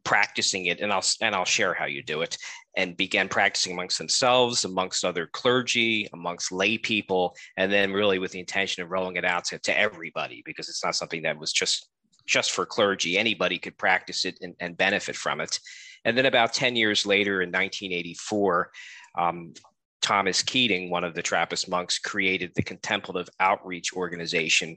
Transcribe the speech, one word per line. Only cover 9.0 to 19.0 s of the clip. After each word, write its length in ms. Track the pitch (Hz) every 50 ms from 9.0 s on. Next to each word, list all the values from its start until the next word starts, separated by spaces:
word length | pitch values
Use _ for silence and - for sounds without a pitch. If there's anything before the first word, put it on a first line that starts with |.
| 92 92 90
it 80 | 87 87
out 180 | 90 90 87 -
to, 140 | - 87 76
to 180 | - - -
everybody, 640 | 78 104 107 98 82 85 78 - 78 76 - - - -
because 240 | - - - 78 -
it's 160 | - - -
not 100 | 87 80
something 280 | - 85 - 85 80 78
that 140 | 78 73
was 140 | 76 78 -
just, 380 | - - 95 - - - - _ _ _ _ _ _ _ _
just 260 | - - 131 117 -
for 140 | - 98 90
clergy. 520 | - - 120 104 101 95 90 - 85 90
Anybody 420 | 98 110 113 101 82 90 90 90 85
could 180 | - 90 -
practice 460 | - - 95 92 92 - - 90 - -
it 160 | 92 90 -
and, 140 | 92 87 - -
and 160 | 87 87 85
benefit 400 | - 92 98 101 92 - - 69
from 240 | - - 73 71 76
it. 180 | 80 82 - - - - - - - - - - -
And 120 | 117 117
then 80 | 127 131
about 280 | 135 131 120 113 110 -
ten 220 | - 135 123 123
years 300 | 117 110 107 104 101 -
later, 360 | 101 98 101 101 101 98 92
in 80 | 90 87
nineteen 440 | 90 92 95 95 - - 101 95 90
eighty-four, 800 | 87 87 85 82 - - - 107 104 101 95 87 90 90 - - - - - - -